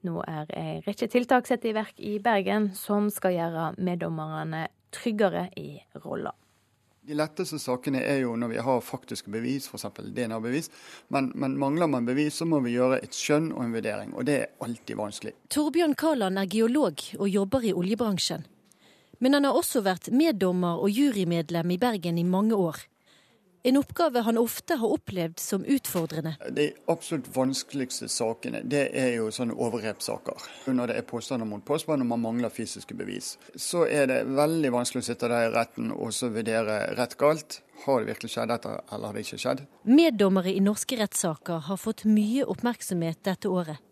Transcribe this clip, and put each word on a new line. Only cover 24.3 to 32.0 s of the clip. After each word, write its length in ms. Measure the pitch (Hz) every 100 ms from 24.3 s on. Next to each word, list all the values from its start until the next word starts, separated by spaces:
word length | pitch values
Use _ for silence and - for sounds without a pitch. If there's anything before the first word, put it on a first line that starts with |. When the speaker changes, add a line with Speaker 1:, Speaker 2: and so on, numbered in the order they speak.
| 233
Speaker 3:
ofte 380 | 233 - - 320
har 140 | 220 311
opplevd 460 | - 190 165 170
som 220 | - 196 -
utfordrende. 680 | 285 - 180 160 156 160 147 127 127
Speaker 2:
De 140 | 147 - -
absolutt 400 | 165 - 160 127 127
vanskeligste 720 | 131 131 - 143 127 - 120
sakene, 540 | - 113 113 - -
det 220 | - 143 135 -
er 220 | 131 120
jo 80 | 110
sånne 300 | - 120 -
overgrepssaker. 840 | 120 113 107 104 - 107 - - - - -
Når 160 | 127 120
det 80 | 113
er 20 | 120
påstander 400 | 117 - 131 113
mot 160 | 104 -
påstand 380 | 151 160 151